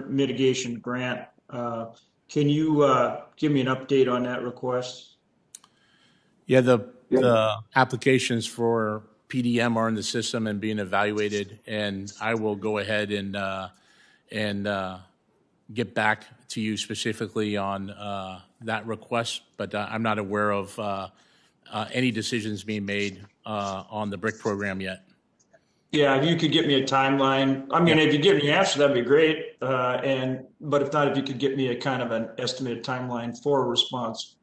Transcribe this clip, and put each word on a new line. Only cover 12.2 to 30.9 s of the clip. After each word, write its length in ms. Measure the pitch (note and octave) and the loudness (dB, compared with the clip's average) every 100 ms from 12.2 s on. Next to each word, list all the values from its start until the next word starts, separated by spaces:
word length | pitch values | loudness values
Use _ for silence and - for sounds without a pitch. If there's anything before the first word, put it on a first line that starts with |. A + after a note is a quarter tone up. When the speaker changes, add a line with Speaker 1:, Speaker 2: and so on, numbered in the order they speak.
| A2 A2+ | -4 -2
Speaker 2:
will 200 | G#2+ G2+ | -2 -2
go 240 | G#2+ G#2+ | -2 -2
ahead 320 | G2 G#2+ G#2 | -2 -2 -2
and, 240 | G2+ G2 G2+ | -4 -4 -6
uh, 340 | G2 F#2+ F#2 _ _ _ _ _ - | -6 -6 -10 _ _ _ _ _ -10
and, 360 | G#2+ G#2+ G2+ G2+ | -6 -4 -4 -2
uh, 300 | G2 F#2 F#2 F#2 _ _ _ _ _ - | -4 -4 -8 -16 _ _ _ _ _ -10
get 200 | A2+ G2+ A#2 | -6 -4 0
back 300 | G#2+ G#2+ - - - | 0 0 -4 -20 -10
to 100 | A#2+ | -6
you 160 | G#2+ G2+ | -4 -4
specifically 800 | - G#2+ A#2 G#2+ G#2 A2+ G#2+ G#2 | -6 -6 -4 -4 -4 -2 -2 -2
on, 340 | G2 G2 G2 | -2 -4 -8
uh, 500 | G2+ G#2 G2 F#2+ F#2 - - | -10 -8 -8 -8 -12 -18 -12
that 240 | A2+ A2 A2+ | -6 -4 -4
request, 580 | A2 - A#2+ A#2 - - - | -8 -4 -2 -2 -6 -10 -10
but, 180 | F#2+ | -6
uh, 140 | G#2 G2+ | -4 -4
I'm 140 | A2 | -2
not 160 | A2+ G#2+ | 0 0
aware 320 | G2 G#2 G#2 | -2 0 2
of, 260 | G2+ F#2 - | 0 -2 -6
uh, 300 | G#2 G2 F#2 _ _ _ _ _ - | -6 -6 -8 _ _ _ _ _ -10
uh, 140 | A2 A2 | -8 -4
any 180 | B2 B2+ | -2 0
decisions 540 | A2 G#2+ A#2+ G#2+ G#2 A2 | 0 -2 -4 -4 -6 -6
being 200 | G#2+ G2+ | -6 -4
made, 400 | G2+ G2+ F#2+ G#2 _ G#2+ | -2 -4 -6 -16 _ -8
uh, 400 | G#2+ G2+ F#2+ F#2+ | -6 -4 -6 -8
on 200 | G#2+ G#2+ | -6 -6
the 80 | F#2+ | -4
bric 200 | G#2+ - | -6 -4
program 440 | A2 G2 G2+ F#2+ | -2 -2 -2 -4
yet. 240 | F#2+ F#2 _ _ _ _ _ _ _ _ _ | -6 -8 _ _ _ _ _ _ _ _ _
Speaker 1:
Yeah, 240 | D3+ C#3 C3+ | 2 4 4
if 80 | D#3 | 2
you 100 | E3 | 2
could 160 | D#3+ | 2
get 160 | D#3 D3 | 2 2
me 80 | C3+ | 2
a 80 | C3+ | 2
timeline. 800 | C3 C3+ C#3 C3+ C3+ C3+ C3+ - | 2 4 4 2 4 2 0 0
I 80 | E3 | 2
mean, 180 | E3+ D#3 | 4 6
Speaker 2:
Yeah. 60 | |
Speaker 1:
if 100 | D#3 | 6
you 60 | C#3+ | 6
give 180 | F#3 D3+ | 6 4
me 120 | C#3+ | 4
an 60 | E3+ | 4
answer, 240 | F#3+ C#3 | 2 4
that'd 140 | C#3+ | 4
be 80 | B2 | 4
great. 540 | A#2 D3 D#3 D#3 - - | 4 6 6 2 -6 -6
Uh, 380 | C3 B2+ B2 B2 | -2 0 0 0
and, 420 | C#3 C3+ C3 C3 - - | 0 0 -2 -4 -10 -12
but 220 | D3+ C#3+ | 0 0
if 100 | C#3+ | 2